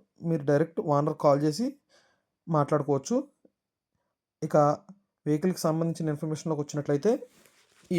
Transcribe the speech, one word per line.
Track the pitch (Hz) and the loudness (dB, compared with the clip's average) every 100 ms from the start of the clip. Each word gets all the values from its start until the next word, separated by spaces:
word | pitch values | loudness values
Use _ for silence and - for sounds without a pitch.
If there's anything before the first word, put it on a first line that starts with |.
| _ - 165 | _ -10 -4
మీరు | 160 143 | -2 2
డైరెక్ట్ | 147 165 - 165 143 | 2 2 -2 0 2
ఓనర్ | 151 151 151 | 2 2 4
కాల్ | 139 151 | 4 2
చేసి | 151 254 - _ _ _ _ _ _ - 156 | -2 -6 -8 _ _ _ _ _ _ -2 0
మాట్లాడుకోవచ్చు. | 143 151 139 139 - 247 294 _ _ _ _ _ _ _ _ _ _ - 156 | 2 0 0 -2 0 -4 -4 _ _ _ _ _ _ _ _ _ _ -10 0
ఇక | 156 147 147 - - _ _ 151 | 4 4 2 -8 -20 _ _ -2
వెహికల్కి | 151 185 175 | 0 0 -2
సంబంధించిన | 165 160 165 160 156 | -2 0 -2 -4 -4
ఇన్ఫర్మేషన్లోకి | 147 156 156 170 147 | -4 -6 -6 -6 -6
వచ్చినట్లయితే | 147 147 143 143 208 247 - _ _ _ _ _ | -4 -6 -2 0 2 -2 -4 _ _ _ _ _
ఈ | - | -4